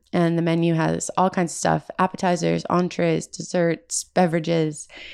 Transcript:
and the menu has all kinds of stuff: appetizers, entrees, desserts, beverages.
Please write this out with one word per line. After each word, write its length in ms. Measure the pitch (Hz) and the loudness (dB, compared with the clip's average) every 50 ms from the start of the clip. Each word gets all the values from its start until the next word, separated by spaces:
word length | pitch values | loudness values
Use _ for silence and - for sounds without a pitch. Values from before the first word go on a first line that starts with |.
| _ - - | _ -4 0
and 240 | 180 170 165 165 | 2 2 2 2
the 60 | 170 170 | 2 2
menu 320 | 170 165 170 165 170 165 | 2 2 2 2 2 2
has 340 | 160 156 156 160 170 - - - | 2 2 0 0 -2 -4 -4 0
all 140 | - 185 190 | 0 0 2
kinds 220 | - 190 175 160 - | 2 0 -2 -2 -4
of 60 | - | -2
stuff: 320 | - 170 160 160 - - - - | 0 0 0 0 -2 -6 -2 -2
appetizers, 640 | 185 190 - - - 180 180 170 165 165 170 170 - - | -2 -2 -2 -2 0 0 0 2 2 0 0 0 0 0
entrees, 580 | - 175 180 165 - - 170 165 160 160 - - | 0 0 0 0 -2 0 0 0 0 0 -4 -6
desserts, 760 | - - 165 - - 180 170 170 160 - _ - - - - | -12 -12 -12 -4 0 0 2 2 0 -2 _ -8 -8 -8 -8
beverages. 880 | _ - 180 185 170 156 170 156 160 170 165 156 156 151 - - - - - - - | _ 2 2 2 2 2 0 0 0 0 0 0 0 -2 -6 -14 -18 -18 -20 -18 -16